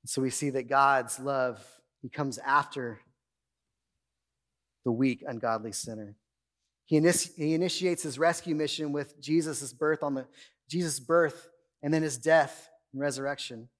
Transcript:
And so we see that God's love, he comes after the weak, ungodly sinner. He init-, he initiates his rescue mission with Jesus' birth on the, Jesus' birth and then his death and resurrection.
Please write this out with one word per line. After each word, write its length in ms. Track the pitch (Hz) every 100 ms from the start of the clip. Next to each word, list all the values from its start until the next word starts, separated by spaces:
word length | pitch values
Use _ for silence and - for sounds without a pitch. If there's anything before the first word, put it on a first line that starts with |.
And 60 | -
so 120 | -
we 80 | 131
see 220 | - 147
that 120 | 131
God's 560 | 120 139 139 135 120 -
love, 600 | 135 135 127 107 - - _ _
he 60 | 127
comes 300 | - 139 120
after 640 | 139 139 139 139 123 107 _ _ _ _ _ _ _ _ _ _ _ _ _ _ _ _ _ _ 127
the 60 |
weak, 320 | 117 131 120 147
ungodly 460 | 117 117 113 110
sinner. 440 | 98 120 110 104 104 _ _ _ _ _ _ _
He 140 | 156
init-, 340 | 165 180 - -
he 180 | 151
initiates 500 | 160 180 - 180 170
his 160 | 160 127
rescue 340 | 165 165 175
mission 380 | 151 151 - 151
with 280 | 143 143 -
Jesus' 520 | 135 160 156 139 139
birth 320 | 120 156 151
on 100 | 147 135
the, 120 | 131 - - _ _
Jesus' 320 | 170 170 135
birth 500 | 120 170 160 - - _ _ _
and 120 | 147
then 80 | 156
his 160 | 156 127
death 520 | 156 160 143 - - _ _
and 100 | 131
resurrection. 680 | 143 131 139 139 - 117 120